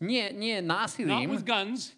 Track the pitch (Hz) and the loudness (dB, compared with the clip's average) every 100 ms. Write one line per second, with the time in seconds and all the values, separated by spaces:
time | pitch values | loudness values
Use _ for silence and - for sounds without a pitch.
0 | 180 247 208 202 226 208 170 180 220 - | 0 0 0 -2 -2 0 2 2 0 0
1 | 196 208 247 214 185 220 202 254 - | 0 2 2 0 2 0 0 -4 -6